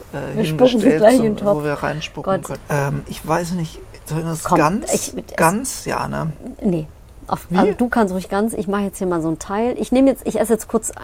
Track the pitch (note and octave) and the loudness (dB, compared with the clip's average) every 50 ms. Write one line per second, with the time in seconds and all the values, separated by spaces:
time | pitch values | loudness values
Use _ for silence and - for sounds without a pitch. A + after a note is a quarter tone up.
0 | - - - C#3+ C#3 C#3 - G#3+ F3+ D#3 D#3 D3+ B3+ B3+ A#3+ A3+ G3 - - D#3+ | -16 -12 -10 -8 -8 -6 -2 -2 -2 0 2 4 4 4 4 4 4 4 4 6
1 | G#3+ A3 B3+ C4 A3+ A3 G#3 - G3 G3+ G3+ D3+ D3 D3+ C#3+ C#3 - C#3+ D3 D3+ | 8 8 8 8 6 2 0 0 2 0 2 2 0 -2 -2 -2 -2 -4 -4 -4
2 | D#3 - - D#3 - F#3+ F#3+ D#3+ C3+ - C#3 - - - D3+ C#3+ C#3 C#3+ D3 C#3+ | -6 -10 -10 -8 -4 -2 -2 -2 -4 -6 -10 -10 -6 -4 -2 0 0 0 -2 -4
3 | C3+ - - - - C#3+ D#3 F3 F3 E3 F#3 F3+ D#3+ D#3+ - - - - - - | -6 -8 -12 -8 -4 -2 -2 -2 -2 -2 -4 -4 -4 -6 -8 -12 -18 -18 -20 -16
4 | - - D#3 D#3+ D#3 E3 D#3+ D#3 - - F3+ D#3+ D3 D#3 F#3 A#3+ - - - - | -10 -6 -6 -4 -4 -4 -4 -4 -2 2 4 4 4 4 2 0 -2 0 -2 -2
5 | - - - - - - - - E3+ E3 G3 A3+ C#4 - - - - - B2 A#2+ | -2 -4 -8 -10 -12 -8 -2 2 2 2 2 2 -2 -4 -8 -8 -6 -4 -2 -2
6 | C3 C#3 C#3 C#3+ D3+ D#3+ D3 - - - - - B3+ G#3 F3 D#3+ D3+ - - - | -2 -4 -4 -4 -4 -4 -6 -8 -12 -14 -10 -4 -2 0 0 0 -2 -6 -12 -20
7 | - - - - - - - - - - F3 F#3 - G#4+ G4 - B3 A#3 - B3 | -20 -20 -20 -14 -8 -6 -6 -6 -4 -2 2 4 4 4 4 2 0 0 2 2
8 | G#3+ F#3 F3+ F#3 F3 - G3 G3 G#3+ A3+ - - F3+ G3 G3 G#3 G3+ G3 - - | 2 2 0 -4 -4 -2 -2 0 0 0 -2 -4 -4 -2 -2 -2 -2 -4 -4 -4
9 | G3 F3+ F3 E3+ D#3 E3 D#3+ D#3 - - G3 G#3 A#3 B3 B3 - G#3+ - B3 B3+ | -2 -2 0 0 -2 -2 -4 -4 -6 -6 -4 -2 -2 -2 -2 -4 -2 2 4 6
10 | C4+ C4+ A#3 - - - G#3+ - A3 G#3+ A3+ G#3+ - - - G#3+ - - - - | 6 6 4 2 -2 -4 -2 0 0 2 2 0 0 0 -2 -2 -2 -4 -10 -12